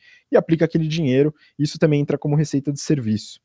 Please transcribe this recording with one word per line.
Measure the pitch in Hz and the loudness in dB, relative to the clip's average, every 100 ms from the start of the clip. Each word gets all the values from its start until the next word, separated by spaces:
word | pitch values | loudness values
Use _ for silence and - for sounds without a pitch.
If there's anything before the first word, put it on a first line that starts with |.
| _ - - | _ -20 -2
e | 233 | 0
aplica | - 160 | 2 0
aquele | 160 165 156 | 0 0 -2
dinheiro. | 160 143 127 151 - _ - | -2 2 2 2 -2 _ -4
Isso | 147 - | -4 0
também | 160 147 | 2 2
entra | 147 147 | 0 -2
como | 151 | -2
receita | 147 147 139 143 | 0 0 -2 -4
de | 143 | -4
serviço | - 151 110 107 - - | -2 -2 0 -4 -6 -20